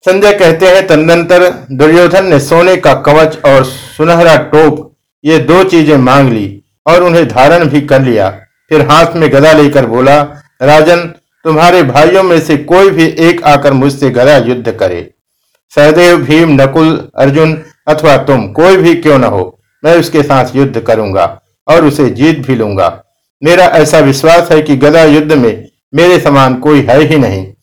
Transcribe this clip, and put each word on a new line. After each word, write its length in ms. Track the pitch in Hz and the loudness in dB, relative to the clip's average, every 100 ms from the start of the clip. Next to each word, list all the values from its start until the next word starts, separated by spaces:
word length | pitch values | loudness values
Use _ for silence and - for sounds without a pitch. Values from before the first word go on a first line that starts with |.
संजय 280 | - 185 202 | -2 0 0
कहते 340 | 202 175 160 185 | 2 0 2 2
हैं, 200 | 185 190 | 2 2
तदनंतर 800 | 151 160 170 170 180 180 175 - | 0 2 0 2 2 2 -4 -14
दुर्योधन 540 | 131 151 170 175 185 190 | -2 2 2 2 0 0
ने 140 | 147 | -2
सोने 360 | - 170 180 185 | 0 0 2 0
का 180 | 156 | 0
कवच 440 | 127 - 151 156 156 | -2 0 0 0 -2
और 200 | 143 135 | 0 0
सुनहरा 720 | 127 - - - 156 170 170 151 | 0 -10 -20 -6 -2 2 2 2
टोप, 600 | - 151 156 143 - _ _ _ | 0 0 0 -2 -12 _ _ _
ये 140 | 143 160 | -2 -2
दो 260 | 127 175 | 0 0
चीजें 320 | 190 170 151 147 | 2 0 0 0
मांग 360 | 127 139 139 | 2 2 0
ली 320 | 110 98 101 _ _ - | -2 -8 -12 _ _ -2
और 160 | 175 | 0
उन्हें 260 | 180 170 147 | 2 0 0
धारण 360 | 110 139 175 | 0 2 2
भी 160 | 160 147 | 0 -2
कर 220 | 139 135 | 0 0
लिया। 280 | 135 113 95 101 _ _ _ | 0 -2 -4 -6 _ _ _
फिर 120 | 156 | -2
हाथ 260 | 135 151 165 175 | 0 0 0 0
में 160 | 156 | 0
गदा 200 | 135 151 | 2 2
लेकर 340 | 156 147 143 120 | 2 2 0 -2
बोला, 360 | 117 131 147 143 - _ _ | -2 0 0 -2 -10 _ _
"राजन, 340 | 135 151 156 170 165 - _ _ | 0 2 2 0 -4 -16 _ _
तुम्हारे 380 | 160 156 175 180 | -4 0 2 2
भाइयों 400 | 143 127 160 190 | 0 0 2 2
में 180 | 190 170 | 0 -2
से 160 | 156 147 | -2 -6
कोई 340 | 147 175 196 | -2 0 2
भी 160 | 160 160 | 0 -4
एक 380 | 143 165 170 | 0 -2 0
आकर 280 | 151 143 143 | 0 0 0
मुझसे 380 | 135 139 139 139 | 0 -2 -2 -4
गदा 260 | 120 131 147 | 0 2 2
युद्ध 360 | 117 123 113 | 0 -6 -6
करे। 420 | 104 95 87 85 _ _ _ _ _ _ | -4 -6 -6 -14 _ _ _ _ _ _
सहदेव, 420 | - 147 156 175 170 | 0 2 2 2 2
भीम, 460 | 131 156 165 139 | 0 0 2 2
नकुल, 480 | 135 147 160 160 - - | 0 0 0 -2 -8 -2
अर्जुन 440 | 135 143 160 156 - _ - | 0 2 -2 -2 -12 _ -4
अथवा 280 | 151 156 135 | -2 0 0
तुम, 360 | 135 131 101 | 0 -2 -2
कोई 240 | 123 175 190 | 0 2 2
भी 180 | 170 | 2
क्यों 240 | 165 156 139 | 0 2 0
न 60 | |
हो, 380 | 117 101 87 _ _ _ | 0 -4 -8 _ _ _
मैं 160 | 151 170 | 0 0
उसके 220 | 165 156 | 0 -2
साथ 220 | 143 139 127 131 | 0 -2 -2 -2
युद्ध 240 | 139 127 | -4 -4
करूंगा 600 | - 113 104 95 85 - _ _ - | -4 -2 -2 -2 -4 -6 _ _ -2
और 160 | 165 | 0
उसे 260 | 156 139 131 | 0 0 -4
जीत 280 | 101 151 151 | 0 -2 -2
भी 160 | 135 | -4
लूंगा। 480 | 123 110 98 85 85 _ _ _ _ | -4 -4 -2 -4 -4 _ _ _ _
मेरा 200 | 147 175 | -2 2
ऐसा 340 | 180 - 151 165 | 2 2 0 2
विश्वास 540 | 139 135 160 170 170 | 0 0 2 2 2
है 100 | 156 | -2
कि 140 | 151 139 | 0 0
गदा 280 | 143 165 | 2 2
युद्ध 280 | 160 151 151 | 2 2 0
में 360 | 151 117 104 - _ _ | 0 0 -4 -14 _ _
मेरे 260 | 143 175 180 | -2 0 2
समान 340 | 160 139 131 | 0 0 0
कोई 260 | 127 151 147 | -2 0 0
है 220 | 120 131 | 2 0
ही 140 | 156 156 | 2 0
नहीं। 360 | 117 95 95 _ | -2 -4 -10 _